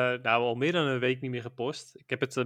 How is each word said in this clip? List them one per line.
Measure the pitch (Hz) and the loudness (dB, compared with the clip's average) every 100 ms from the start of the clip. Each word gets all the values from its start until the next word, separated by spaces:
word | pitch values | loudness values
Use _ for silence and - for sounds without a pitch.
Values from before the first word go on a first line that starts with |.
| 127 123 | 4 0
nou, | 123 117 | 2 2
al | 120 117 | 2 2
meer | 147 | 2
dan | 175 147 | 2 2
een | 127 | 2
week | 127 127 | 0 0
niet | 131 | -4
meer | 123 | -6
gepost. | 117 - 127 135 - - | -8 -4 -4 -4 -12 -20
Ik | - | -8
heb | 127 | -4
het, | 127 | -2
eh, | - | -2